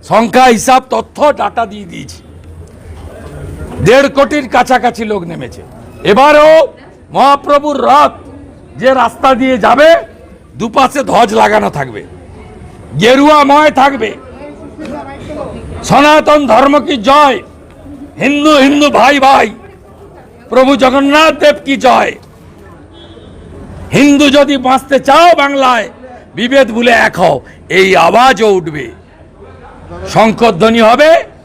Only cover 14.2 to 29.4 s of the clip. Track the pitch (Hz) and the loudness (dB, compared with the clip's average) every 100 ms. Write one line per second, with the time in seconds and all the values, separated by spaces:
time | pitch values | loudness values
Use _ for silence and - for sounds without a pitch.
14.2 | - 247 294 302 294 285 311 294 277 285 | -18 -20 -18 -18 -20 -18 -16 -14 -16 -18
15.2 | 285 294 269 - - - - 240 294 311 | -16 -14 -12 -14 -14 -14 -4 -2 2 0
16.2 | 302 294 277 220 277 294 226 285 202 277 | 2 0 2 2 2 0 -2 -4 0 2
17.2 | 294 220 - - - - - - - - | 2 0 -8 -20 -20 -20 -20 -20 -20 -6
18.2 | 262 294 302 302 262 294 294 226 240 285 | -4 0 2 2 2 2 0 2 2 2
19.2 | 262 - 226 - - - - - - - | 2 2 0 -6 -20 -20 -20 -20 -20 -20
20.2 | - - - 240 262 285 262 269 277 294 | -20 -20 -4 0 2 2 0 0 0 2
21.2 | 320 302 294 294 - 269 247 226 180 - | 2 2 0 0 -4 -2 2 2 0 -6
22.2 | - - - - - - - - - - | -18 -20 -20 -20 -20 -20 -20 -20 -20 -20
23.2 | - - - - - - - - 285 285 | -20 -20 -20 -20 -20 -18 -6 0 2 4
24.2 | 294 277 277 277 254 262 262 269 - 285 | 2 2 0 0 -2 -2 -2 -4 2 4
25.2 | 339 330 277 277 262 240 202 - - - | 4 4 0 0 0 -2 -4 -12 -20 -20
26.2 | - - 233 277 269 220 240 226 220 - | -18 -8 -2 0 0 0 0 0 -2 0
27.2 | 175 143 - - - 170 190 180 165 202 | -2 -2 -8 -20 -6 0 2 2 2 2
28.2 | 254 240 220 196 165 151 123 - _ _ | 2 2 0 0 -4 -12 -14 -16 _ _
29.2 | - - | -20 -20